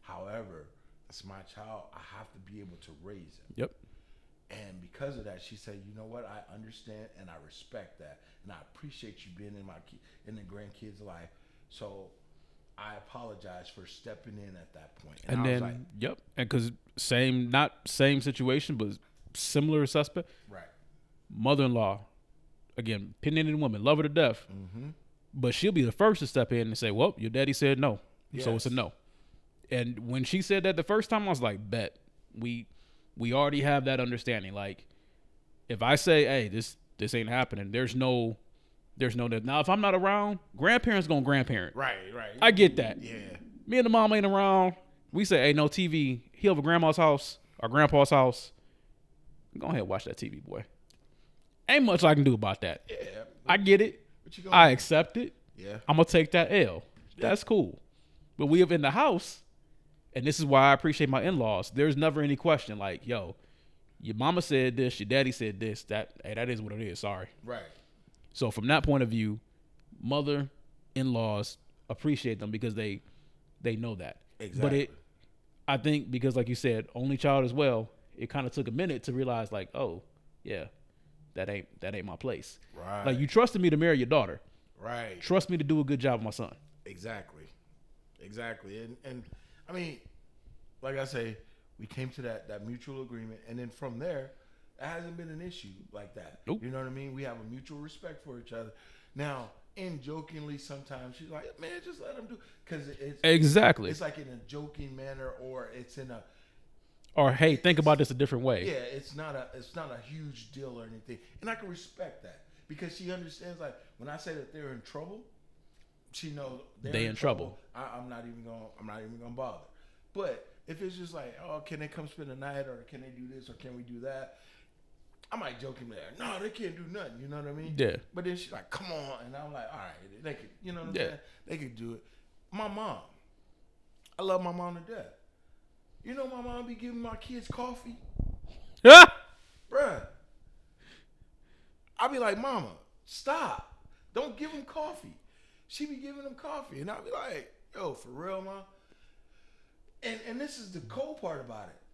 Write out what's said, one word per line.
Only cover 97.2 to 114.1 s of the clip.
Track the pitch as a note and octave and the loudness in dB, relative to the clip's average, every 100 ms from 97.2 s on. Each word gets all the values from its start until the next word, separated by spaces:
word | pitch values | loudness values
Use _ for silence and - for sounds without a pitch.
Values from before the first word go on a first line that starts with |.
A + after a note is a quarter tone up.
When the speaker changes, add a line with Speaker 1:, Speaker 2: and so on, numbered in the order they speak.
Speaker 1:
have | C3+ A#2 | -12 -14
a | A2 | -16
mutual | B2 B2+ D3 | -16 -16 -18
respect | D3+ - F3 D3+ | -18 -16 -18 -18
for | D3+ B2 | -18 -18
each | A#2 | -14
other. | A2+ G#2+ - - - _ C3+ | -14 -14 -18 -20 -20 _ -10
Now, | D3 C3+ A2 - - - | -10 -10 -14 -20 -20 -14
in | F#3 D#3 | -12 -12
jokingly | B2+ D#3 D#3 D#3+ D3 D3 | -12 -14 -14 -16 -14 -14
sometimes, | - C#3 C3 C3+ B2+ B2+ | -14 -18 -16 -16 -16 -18
she's | D#3+ | -16
like, | D3+ - - | -16 -16 -16
"Man, | E3+ F4 | -14 -14
just | F4 D4+ | -16 -16
let | D4 C4 | -14 -14
him | A3 | -16
do," | D3 - - - | -20 -20 -20 -14
'cause | D#3+ C#3 | -12 -12
it, | - | -14
it's | C#3 C#3+ | -14 0
Speaker 2:
Exactly. | E3 E3 D#3 D#3+ A3 - G2+ | 6 8 8 8 6 4 -2
Speaker 1:
it's | D#3 | -6
like | D#3+ D#3 | -10 -12
in | C3+ | -16
a | B2 G#2+ | -18 -16
joking | D3 D3 D3 C3+ C3 | -14 -14 -14 -14 -14
manner | C3+ C3+ C3 B2+ | -14 -12 -14 -14
or | C3 B2+ A#2 B2 | -14 -14 -14 -16
it's | B2 - | -18 -16
in | C3 | -14
a | A#2 F#2+ _ _ - - - _ _ - - | -16 -18 _ _ -20 -20 -20 _ _ -4 4
Speaker 2:
Or, | C#3 | 4
"Hey, | C3 D#3+ D3 | 6 4 6
think | F3 D#3+ | 4 6
Speaker 1:
it's | D#3 | 6
Speaker 2:
about | C#3+ | 6
this | C#3+ | 4
a | |
different | B2+ C#3 B2+ C3 | 0 -2 0 0
way." | G#2+ F2+ | 0 -2
Speaker 1:
Yeah, | C#3 | -6
it's | B2 C#3 C#3 C#3+ | -8 -12 -14 -14
not | D#3 C#3 | -12 -12
a, | B2 | -14
it's | C3+ A#2+ F3 | -18 -16 -14
not | D#3 | -14
a | A#2+ A2+ | -16 -16
huge | D#3 D3+ B2 A2+ | -14 -14 -16 -18
deal | C3+ C3+ A#2 | -16 -14 -14
or | A2+ | -16
anything. | A2 G#2 A#2 - - | -18 -18 -18 -18 -14
And | A3 | -10
I | A3+ | -10
can | G3+ | -12
respect | F3 - - E3+ - | -16 -18 -14 -14 -14
that | F#2+ E2 - - _ | -20 -20 -20 -20 _
because | D3+ E3+ - | -14 -14 -12
she | F3+ | -12
understands, | F#3 E3+ D3 F3 E3+ | -10 -12 -16 -18 -14
like, | D3+ - - _ | -14 -14 -20 _
when | |
I | B2+ | -16